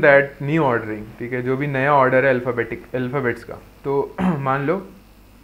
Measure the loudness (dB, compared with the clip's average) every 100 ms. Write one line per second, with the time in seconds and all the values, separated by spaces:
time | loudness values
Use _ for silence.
0 | 6 6 4 -4 -2 0 2 0 -2 -10
1 | -10 -12 -8 -6 -4 -2 -2 -2 2 4
2 | 4 4 2 0 -2 -4 -4 -6 -8 -6
3 | -4 -2 -2 -4 -10 -16 -18 -12 -4 -2
4 | -4 -2 -2 -2 -2 -2 -2 -4 -6 -20
5 | -20 -20 -20 -20